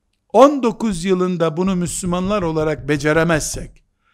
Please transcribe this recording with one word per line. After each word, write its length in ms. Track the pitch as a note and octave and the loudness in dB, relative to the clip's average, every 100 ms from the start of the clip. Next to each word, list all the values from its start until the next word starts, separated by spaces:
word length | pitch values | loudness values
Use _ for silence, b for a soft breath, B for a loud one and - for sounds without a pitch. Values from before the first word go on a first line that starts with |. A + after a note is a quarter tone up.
| _ _ _ | _ _ _
on 300 | G3+ C#4 D4 | 6 6 6
dokuz 420 | A#3+ - A3+ F3 | -2 -2 -4 -2
yılında 520 | F#3 F#3 F#3 F3+ E3 D#3 | 0 0 0 0 -2 0
bunu 200 | F#3 F#3 | -2 -2
Müslümanlar 680 | F3 - F3+ F3 F#3 G#3 | -4 -4 -4 -4 -2 -2
olarak 460 | F3 D#3+ D#3 D3+ B2+ | -2 -2 -2 -4 -4
beceremezsek, 960 | D3 D3 D#3 E3 D#3 - - - - _ _ _ | -2 0 2 2 0 -2 -8 -12 -18 _ _ _